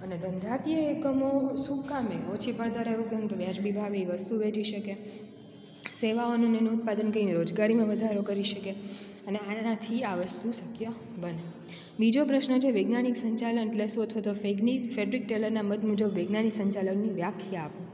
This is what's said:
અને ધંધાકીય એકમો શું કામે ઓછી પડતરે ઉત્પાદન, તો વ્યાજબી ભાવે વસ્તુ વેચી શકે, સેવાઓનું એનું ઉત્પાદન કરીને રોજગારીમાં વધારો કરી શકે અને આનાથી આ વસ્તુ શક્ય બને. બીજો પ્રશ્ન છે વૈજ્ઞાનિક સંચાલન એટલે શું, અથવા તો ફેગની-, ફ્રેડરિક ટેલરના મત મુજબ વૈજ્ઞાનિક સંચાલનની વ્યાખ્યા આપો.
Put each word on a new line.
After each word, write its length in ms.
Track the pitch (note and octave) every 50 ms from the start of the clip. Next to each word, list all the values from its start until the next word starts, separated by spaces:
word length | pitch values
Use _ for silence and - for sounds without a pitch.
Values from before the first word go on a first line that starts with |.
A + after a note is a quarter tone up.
| -
અને 140 | G3 F#3 E3+
ધંધાકીય 580 | E3+ F#3+ F#3 F#3 F#3 G#3+ A#3+ C4+ - D#4 D#4+
એકમો 800 | D#4+ D#4 D4 C#4+ - - C#4 C4+ C4+ C4+ C#4 C#4 C4+ C4 C4+ C4
શું 280 | C4+ C4+ - C#4 C#4 C#4
કામે 480 | C4+ D4 C#4 A#3+ G#3+ F3+ E3+ D#3+ E3+ G3
ઓછી 180 | G#3+ - B3
પડતરે 440 | A3+ - A#3 A#3 G#3 A#3 A3+ A3 A3+
ઉત્પાદન, 320 | A3 A3+ A3+ A3+ A3 G#3+ G#3
તો 80 | G3
વ્યાજબી 360 | F3+ F3+ F#3 F#3 F#3 G3+ G#3
ભાવે 340 | G3+ G3+ G#3 G3+ G3+ G3 F#3
વસ્તુ 300 | F3 F3 F3+ G3 - A3+
વેચી 280 | A3 G#3+ G#3+ G#3 G#3+ G#3
શકે, 340 | G#3 G#3 G3+ G3+ G3+ G3 G3 - - - - - - - - - - - - - - - - - - - -
સેવાઓનું 560 | - A3 A3 A#3 A#3+ A#3 A#3+ A#3 A#3 A3+ A3+
એનું 180 | A3 A3+ A3 A3+
ઉત્પાદન 380 | A3+ A3+ A3+ G#3 G#3 A3 G#3+
કરીને 220 | G#3 A3 G3+ G3 F3
રોજગારીમાં 540 | E3+ E3+ E3 - G#3+ G#3+ A3 A3+ A3+ G#3+ G#3
વધારો 340 | G#3+ - A3+ A3 G#3 G3+
કરી 220 | G3+ G#3 G3+ G3+ G3
શકે 280 | - - G#3 - G3 F#3+ G3+ G3+ - - - - - - - - G3+
અને 100 | G3 G#3+
આનાથી 680 | G#3 G3 G#3 A3 G#3+ A#3 A3+ G#3+ A3 - A#3 A#3+ C4
આ 120 | G#3+ F#3+
વસ્તુ 360 | F3 F3+ F#3 - - - A3+
શક્ય 360 | A#3 - F#3 E3 - - A3 A3+ A3+ - - - - F3+
બને. 200 | F3 F3 E3 E3 E3+ - - - - - - - - - - -
બીજો 260 | A3 A3+ A3+ C4+ D4
પ્રશ્ન 340 | C4 C4+ C4+ C4+ - B3+ B3+
છે 120 | B3+ C#4
વૈજ્ઞાનિક 440 | A#3+ G3+ F#3+ G3 A3+ A#3+ B3 B3+ A#3+
સંચાલન 520 | - - A3+ A3 A3+ A#3 A#3 A#3 A#3 A3+ G#3+
એટલે 200 | A3 G#3 G#3 G#3+
શું, 160 | - A3+ A3
અથવા 180 | G#3+ - A3+
તો 120 | G3 G#3 G3+
ફેગની-, 540 | G3+ - G3+ G3+ G3 G#3+ A#3+ C4 C4 B3 A#3
ફ્રેડરિક 400 | - - G#3 G3+ A3 B3+ G3+ -
ટેલરના 340 | A3+ G#3+ A3 G#3+ A3 A3
મત 240 | G#3+ G3+ G3+ G#3 G#3
મુજબ 280 | A3 G#3+ G3+ A3 G#3 F#3
વૈજ્ઞાનિક 400 | F#3 F3 F3+ G3+ G#3+ A3 A3+ G#3+
સંચાલનની 560 | G#3+ G3+ G3 G3+ G#3 F#3+ F#3+ F#3+ G3+ G#3 A3+
વ્યાખ્યા 520 | G3 F3 E3+ F#3+ G#3 - G3 - F#3+ F3
આપો. 260 | D#3+ D3 - - F3+ E3+